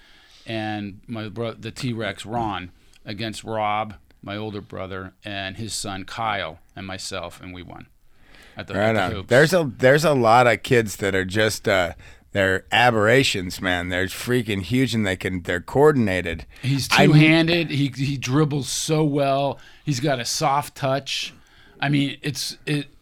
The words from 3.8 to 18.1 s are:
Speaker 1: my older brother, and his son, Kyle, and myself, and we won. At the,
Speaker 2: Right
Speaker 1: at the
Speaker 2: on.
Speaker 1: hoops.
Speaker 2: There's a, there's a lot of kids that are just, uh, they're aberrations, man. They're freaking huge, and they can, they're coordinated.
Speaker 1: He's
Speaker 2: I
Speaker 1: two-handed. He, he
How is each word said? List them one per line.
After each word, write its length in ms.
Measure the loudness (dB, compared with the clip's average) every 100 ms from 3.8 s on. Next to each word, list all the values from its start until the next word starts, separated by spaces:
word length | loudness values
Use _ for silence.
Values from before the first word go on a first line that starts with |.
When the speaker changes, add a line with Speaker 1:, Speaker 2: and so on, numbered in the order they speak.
| -4 -10 _ _
Speaker 1:
my 140 | -10 -8
older 240 | -8 -10
brother, 520 | -10 -12 -10 -10 -12 -14
and 320 | -12 -8 -8 -8
his 160 | -8
son, 300 | -8 -8 -8
Kyle, 540 | -10 -6 -4 -4 -6 -10 _
and 120 | -14 -12
myself, 540 | -10 -10 -10 -10 -12
and 120 | -16
we 80 | -14
won. 240 | -16 -18 -20 _ _ -20 -20 -20 -20 -16
At 100 | -8
the, 60 |
Speaker 2:
Right 140 | 0 2
Speaker 1:
at 20 |
the 80 | 2
Speaker 2:
on. 100 | 0
Speaker 1:
hoops. 160 | -2 4
Speaker 2:
There's 220 | 6 6
a, 160 | 4 0 4
there's 260 | 6 6
a 80 | 4
lot 320 | 4 6 8 6
of 160 | 4
kids 340 | 2 2 2 -2
that 180 | -2
are 100 | 0 0
just, 400 | 0 0 0 0
uh, 240 | 2 2 -4 -18 -20 _
they're 320 | 0 2 0 0
aberrations, 880 | 4 4 4 4 4 2 -2 -6 -4
man. 260 | -2 -2 -2
They're 180 | -2 -4
freaking 540 | -6 -2 -2 -2 -4
huge, 320 | -2 0 0
and 120 | 0 -2
they 100 | -2
can, 260 | -4 -6
they're 180 | -4 -6
coordinated. 840 | -2 4 4 4 2 0 -2 -6 -10 -8
Speaker 1:
He's 260 | -2 -2 0
Speaker 2:
I 140 | 4 8
Speaker 1:
two-handed. 640 | 8 8 6 4 0 0
He, 180 | -2 -2
he 280 | -2 -4